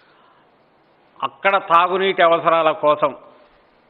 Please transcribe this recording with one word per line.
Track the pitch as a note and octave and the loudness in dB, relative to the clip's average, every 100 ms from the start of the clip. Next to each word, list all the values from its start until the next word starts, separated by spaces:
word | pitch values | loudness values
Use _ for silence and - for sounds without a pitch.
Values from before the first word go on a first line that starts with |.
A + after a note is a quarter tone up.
| _ _ _ _ _ _ _ _ _ _ _ - | _ _ _ _ _ _ _ _ _ _ _ -10
అక్కడ | B2 - G3 G3 | -10 -6 -2 -2
తాగునీటి | F#3+ E3+ F3+ F#3 F#3+ F#3 | 2 2 2 0 -2 0
అవసరాల | E3+ E3 E3 E3 D#3 | 2 2 0 0 0
కోసం | D3+ D3+ D3 D3 B2 - - _ _ _ _ _ | 0 0 0 -2 -6 -18 -20 _ _ _ _ _